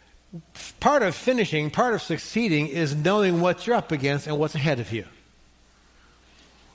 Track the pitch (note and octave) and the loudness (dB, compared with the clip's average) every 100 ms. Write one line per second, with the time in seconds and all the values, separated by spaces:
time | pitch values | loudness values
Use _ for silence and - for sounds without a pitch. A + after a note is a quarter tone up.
0 | _ _ _ E3+ - - - - A#3+ C#4+ | _ _ _ -20 -18 -18 -18 0 2 4
1 | F#3+ - B3 B3 F#3+ D#3 D3+ F#3+ B3 G3+ | 2 0 0 0 0 0 0 0 0 0
2 | - D#3 - A3 A#3 D3+ D#3+ E3+ D3+ D3 | -2 -6 -4 -2 2 0 0 -2 -2 0
3 | E3+ G#3 F#3+ E3+ F3+ E3+ A3+ A#3 - D3+ | 2 4 4 4 2 0 0 0 0 -2
4 | C#3 C#3+ D3+ D3 D3+ D#3 D#3 B2+ G#2 A2+ | 0 -2 -2 -2 -2 0 0 0 -2 -8
5 | - - _ _ _ _ _ _ _ _ | -8 -18 _ _ _ _ _ _ _ _
6 | _ _ _ - - _ - | _ _ _ -20 -20 _ -20